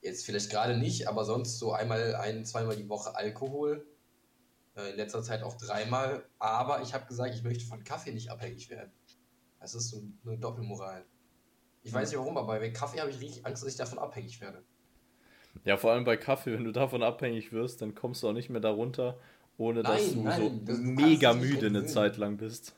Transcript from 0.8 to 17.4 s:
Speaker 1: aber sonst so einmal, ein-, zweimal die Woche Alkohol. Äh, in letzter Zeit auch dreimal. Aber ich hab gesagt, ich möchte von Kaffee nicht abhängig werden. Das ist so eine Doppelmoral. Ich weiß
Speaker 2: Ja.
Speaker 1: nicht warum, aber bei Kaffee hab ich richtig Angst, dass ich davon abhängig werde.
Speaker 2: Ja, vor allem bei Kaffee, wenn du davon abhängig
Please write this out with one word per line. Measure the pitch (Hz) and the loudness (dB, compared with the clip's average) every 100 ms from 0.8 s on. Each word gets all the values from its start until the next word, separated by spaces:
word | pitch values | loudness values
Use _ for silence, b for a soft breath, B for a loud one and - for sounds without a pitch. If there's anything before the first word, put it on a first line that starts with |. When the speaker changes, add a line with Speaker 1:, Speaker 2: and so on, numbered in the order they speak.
| 131 - - | 2 0 -2
Speaker 1:
aber | 107 104 | -2 0
sonst | 120 120 - | 0 -2 -4
so | 110 | -2
einmal, | 95 113 110 113 | 0 0 2 0
ein-, | 107 101 110 113 | 0 -2 -4 -4
zweimal | 120 113 107 | -2 -2 -2
die | 101 | -4
Woche | 104 - | -6 -4
Alkohol. | - 104 104 135 143 147 151 - - _ _ _ _ _ _ _ | -4 -4 -4 -6 -2 0 0 -6 -20 _ _ _ _ _ _ _
Äh, | - 101 | -12 -10
in | 98 | -6
letzter | 107 113 | -4 -4
Zeit | 117 110 | -4 -4
auch | 113 - | -6 -10
dreimal. | 113 104 110 127 131 143 - _ | -4 -2 0 0 0 -2 -8 _
Aber | 110 113 127 139 | 0 2 2 0
ich | 127 | -2
hab | 135 - | -6 -8
gesagt, | 120 123 | -4 -4
ich | 117 | -2
möchte | 120 120 - | -4 -4 -6
von | 113 | -12
Kaffee | - 151 147 | -10 -10 -8
nicht | 113 117 | -10 -10
abhängig | - 95 - - | -10 -10 -12 -14
werden. | - - _ _ - _ _ _ _ | -16 -16 _ _ -20 _ _ _ _
Das | 104 | -12
ist | 117 117 | -6 -6
so | 110 104 - | -6 -12 -14
eine | 117 113 | -10 -6
Doppelmoral. | 117 117 113 101 95 95 92 _ _ _ _ _ _ _ | -6 -6 -8 -8 -8 -12 -16 _ _ _ _ _ _ _
Ich | 117 | -4
weiß | 120 117 | -2 0
Speaker 2:
Ja. | 143 | -2
Speaker 1:
nicht | 131 | -2
warum, | 143 | -2
aber | 107 110 | -2 -2
bei | 113 | -2
Kaffee | 117 143 156 | -4 -6 -4
hab | 151 | -4
ich | 135 | -6
richtig | 139 - | -10 -10
Angst, | 131 120 | -8 -6
dass | 135 | -8
ich | - | -6
davon | 123 131 | -6 -6
abhängig | - - - - | -8 -8 -12 -12
werde. | 101 - - _ _ _ _ B B B B B | -14 -16 -20 _ _ _ _ B B B B B
Speaker 2:
Ja, | - 98 | 2 4
vor | 113 | 6
allem | 117 | 6
bei | 123 113 | 6 4
Kaffee, | - 135 - | 4 0 2
wenn | 113 | -2
du | 117 | 0
davon | 113 135 123 | 2 2 4
abhängig | 113 120 127 117 | 2 2 -2 -2